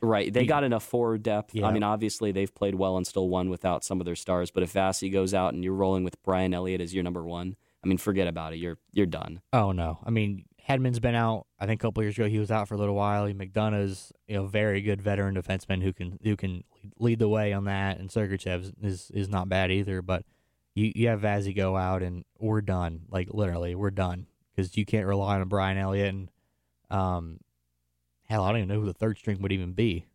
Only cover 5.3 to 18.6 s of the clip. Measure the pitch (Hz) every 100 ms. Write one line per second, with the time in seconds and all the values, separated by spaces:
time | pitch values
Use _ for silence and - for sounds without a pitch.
5.3 | 98 92 87 92 95 95 95 92 - -
6.3 | 92 92 90 92 92 85 92 87 87 85
7.3 | 85 92 98 _ _ 92 92 107 98 87
8.3 | 82 80 82 85 82 _ 101 92 80 -
9.3 | 82 - 123 101 92 82 80 - 113 104
10.3 | 95 - _ - 135 127 120 120 117 113
11.3 | 110 - - 101 110 113 104 104 101 107
12.3 | 107 104 110 101 101 101 101 101 104 104
13.3 | 98 95 101 107 104 98 92 - - -
14.3 | 101 98 104 107 101 104 98 101 101 98
15.3 | 95 87 95 - 92 95 - 87 90 110
16.3 | 101 95 90 - _ 101 - 117 113 107
17.3 | 107 104 98 101 98 98 92 95 110 101
18.3 | 95 95 90